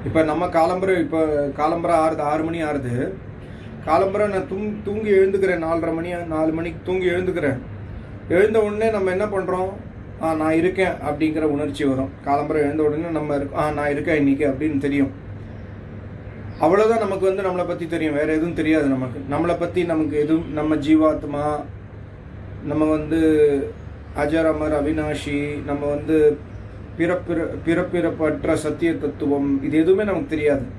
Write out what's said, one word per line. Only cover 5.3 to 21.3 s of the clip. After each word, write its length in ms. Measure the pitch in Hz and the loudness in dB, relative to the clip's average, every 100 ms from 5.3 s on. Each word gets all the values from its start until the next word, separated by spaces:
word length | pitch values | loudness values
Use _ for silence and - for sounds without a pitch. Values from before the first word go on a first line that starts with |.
| 196 185 175 | 4 2 0
நாலரை 300 | 160 165 165 | 0 0 0
மணி, 180 | 165 175 | -2 -4
நாலு 400 | 175 165 156 160 | -6 -4 0 0
மணிக்கு 280 | 160 170 160 | 0 -4 -6
தூங்கி 220 | - 185 180 | -2 0 2
எழுந்துக்கிறேன். 500 | 175 180 170 147 120 - - - - - - - | 2 0 0 0 -2 -6 -12 -12 -12 -12 -14 0
எழுந்த 340 | 170 214 220 | 2 4 4
உடனே 280 | 208 208 220 | 2 2 0
நம்ம 200 | 214 185 | 2 0
என்ன 160 | 185 208 | 0 0
பண்றோம்? 420 | 196 175 180 190 196 - - - - | -2 -2 -2 -2 -6 -14 -14 -14 -4
"ஆ, 120 | 160 | -2
நான் 180 | 160 156 | 0 2
இருக்கேன்" 400 | 160 175 185 180 - 151 | 4 2 2 0 0 -4
அப்படிங்கிற 320 | 147 156 156 | 0 0 2
உணர்ச்சி 440 | 156 143 147 139 | 0 0 -2 0
வரும். 240 | 143 131 131 - 143 | 0 0 -2 -6 0
காலம்பரை 280 | 143 151 | 0 2
எழுந்த 280 | 151 143 151 | 2 2 2
உடனே 260 | 151 151 170 | 0 0 -2
நம்ம 280 | 156 151 143 | -2 -2 -2
இருக்-, 180 | 139 | -2
"ஆ, 160 | - 151 | -2 0
நான் 200 | 147 147 | 0 0
இருக்கேன் 260 | 143 170 156 | 0 2 2
இன்னைக்கு" 300 | 139 135 143 | 4 4 2
அப்படின்னு 320 | 131 156 139 | 0 -2 0
தெரியும். 320 | 143 143 131 - - - - - - - - - - - - - - - | 0 2 0 -2 -14 -14 -12 -14 -14 -14 -14 -14 -14 -14 -14 -12 -12 0
அவ்வளவுதான் 380 | 156 196 220 226 | 4 6 4 2
நமக்கு 280 | 202 190 190 | 0 0 0
வந்து 160 | 190 | 0
நம்மளை 240 | 190 180 175 | -2 -2 -2
பத்தி 200 | 170 165 | -4 -4
தெரியும், 280 | 170 160 | -2 0
வேற 180 | 147 151 | 0 0
எதுவும் 220 | 156 170 | 0 0
தெரியாது 300 | 170 156 156 | 0 2 4
நமக்கு. 360 | 139 131 127 131 - | 4 0 -2 -6 -4
நம்மளை 260 | 143 170 165 | -2 0 0
பத்தி 260 | 170 180 | 0 0
நமக்கு 340 | 170 160 151 147 | 0 0 0 0
எதுவும், 340 | 147 160 - | 2 2 0
நம்ம 220 | 151 156 | -4 0
ஜீவாத்மா, 840 | 151 139 156 156 143 143 | 0 4 6 6 2 -4